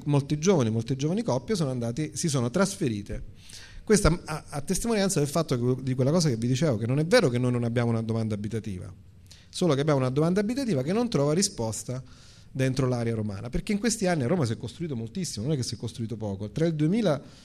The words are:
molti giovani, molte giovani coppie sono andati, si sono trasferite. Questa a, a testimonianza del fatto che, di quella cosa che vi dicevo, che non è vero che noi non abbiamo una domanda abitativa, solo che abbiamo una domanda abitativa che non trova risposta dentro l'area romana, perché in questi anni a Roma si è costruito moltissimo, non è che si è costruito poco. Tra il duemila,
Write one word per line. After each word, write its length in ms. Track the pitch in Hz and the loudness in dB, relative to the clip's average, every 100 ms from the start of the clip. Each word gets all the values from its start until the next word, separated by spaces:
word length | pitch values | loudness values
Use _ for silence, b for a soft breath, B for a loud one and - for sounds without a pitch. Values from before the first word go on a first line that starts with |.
| 147 | 2
molti 340 | 143 143 151 | 2 2 0
giovani, 300 | 180 175 113 | 4 4 4
molte 260 | 110 117 131 | 0 -2 -2
giovani 280 | 151 196 | 0 0
coppie 320 | 226 123 123 208 | 0 -2 0 -2
sono 160 | 139 | 0
andati, 400 | 123 117 120 151 | -2 -4 -4 -6
si 160 | - 170 | -4 -2
sono 200 | 131 120 | 0 0
trasferite. 840 | 175 196 - 139 104 104 107 - B B B B B - | 2 0 0 -2 -2 -6 -10 -10 B B B B B 4
Questa 340 | 208 160 170 - | 6 6 2 -4
a, 180 | 156 - | -10 -8
a 120 | 147 | -8
testimonianza 580 | - 185 233 214 190 160 | -2 -2 2 2 2 2
del 100 | 143 | 2
fatto 460 | 175 160 127 123 127 | 0 0 0 2 0
che, 80 | |
di 100 | 131 | -2
quella 160 | 127 131 | 2 4
cosa 180 | 175 151 | 4 2
che 100 | 113 | 2
vi 100 | 123 | 0
dicevo, 280 | 127 160 104 | 2 2 2
che 120 | 113 | 0
non 100 | 139 | 0
è 80 | 160 | 4
vero 240 | 247 151 | 4 4
che 80 | 120 | 2
noi 140 | 123 | 2
non 120 | 123 | 0
abbiamo 280 | 117 120 120 | 0 0 2
una 100 | 113 | 0
domanda 320 | 113 113 110 | 0 -2 -2
abitativa, 580 | 104 104 110 104 90 98 - - - - B B | -4 -4 -6 -6 -10 -10 -16 -20 -20 -20 B B
solo 280 | - 180 135 | 0 2 4
che 60 | |
abbiamo 180 | 156 143 | 4 2
una 100 | 127 | 2
domanda 300 | 135 160 185 | 2 2 2
abitativa 420 | 208 254 240 139 | 0 -2 0 0
che 100 | 135 | 0
non 160 | 208 240 | 0 0
trova 260 | 156 143 | 2 2
risposta 720 | 165 202 - 113 110 - 127 127 B B B B | 2 0 -2 -6 -6 -8 -10 -12 B B B B
dentro 360 | 131 131 131 127 | -2 0 2 0
l'area 260 | 120 117 | 0 0
romana, 360 | 113 107 98 117 | -2 -4 -6 -6
perché 240 | 170 - | -4 -2
in 40 | 202 | 0
questi 300 | 233 - 180 | 0 0 0
anni 160 | 165 | 2
a 40 | 120 | 2
Roma 180 | 175 113 | 2 0
si 80 | |
è 40 | 113 | -2
costruito 380 | 113 - 165 117 | -6 -8 -6 -6
moltissimo, 500 | 113 190 175 - 123 | -6 -6 -6 -4 -2
non 80 | |
è 40 | 147 | -2
che 40 | |
si 140 | 117 110 | -2 -6
è 20 | |
costruito 400 | 113 - 113 113 | -8 -6 -8 -6
poco. 320 | 107 98 104 | -6 -6 -6
Tra 160 | 143 170 | 0 0
il 80 | |
duemila, 480 | 156 151 220 196 139 B B | 2 2 2 2 0 B B